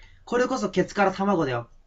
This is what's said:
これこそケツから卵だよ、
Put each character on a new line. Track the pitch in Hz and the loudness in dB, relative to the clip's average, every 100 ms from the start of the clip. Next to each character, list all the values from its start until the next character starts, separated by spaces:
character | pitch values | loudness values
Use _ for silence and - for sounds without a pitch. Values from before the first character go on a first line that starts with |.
| - - - | -20 -18 -2
こ | 247 | 0
れ | 254 | 0
こ | 240 | 0
そ | 202 | -2
ケ | 185 | 0
ツ | - | 0
か | 208 | 2
ら | 190 | 0
卵 | 190 196 180 135 | 2 0 2 0
だ | |
よ、 | 120 120 - | -4 -8 -16